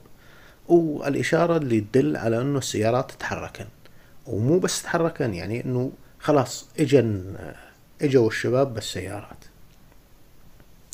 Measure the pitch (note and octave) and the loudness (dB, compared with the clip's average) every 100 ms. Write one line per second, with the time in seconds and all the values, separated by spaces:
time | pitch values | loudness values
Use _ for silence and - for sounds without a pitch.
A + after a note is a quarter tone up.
0 | - - - - - - - E3+ D#3+ - | -12 -20 -20 -20 -20 -20 4 4 4 -2
1 | C#3 B2+ B2 D#3+ E3+ E3 C#3 A2+ G#2 B2+ | -2 -2 0 2 4 2 2 0 4 2
2 | D3 C#2+ A2+ A2+ C3+ C#3 - G2+ G#2+ B2 | 2 0 0 0 0 -2 -2 0 2 0
3 | - - - F2 F2 - G2 - - - | -2 -8 -8 -8 -8 -12 -16 -16 -20 -20
4 | - - - G2+ A#2+ F3+ F#3 - - E3+ | -20 -20 -8 -2 2 2 2 -4 -4 -2
5 | E3 - C3 F2 F#2+ A#2 C3 B2 C3 - | -2 -2 -4 -4 -6 -6 -4 -2 -2 -6
6 | - - - D3 A#2+ - - - D3 C3+ | -20 -6 2 2 2 -6 -12 -2 4 6
7 | A2+ G2+ F2+ - D#2+ - - - - - | 4 -2 -6 -12 -14 -16 -20 -20 -20 -4
8 | D3+ C3 A2 - A#2 B2+ C#3 G#2+ - F#2+ | 2 4 4 0 0 0 0 -2 -8 -10
9 | F#2 G#2 - - - - - - - - | -10 -12 -14 -20 -20 -20 -20 -20 -20 -20
10 | _ - - - - - - - - | _ -20 -20 -20 -20 -20 -20 -20 -20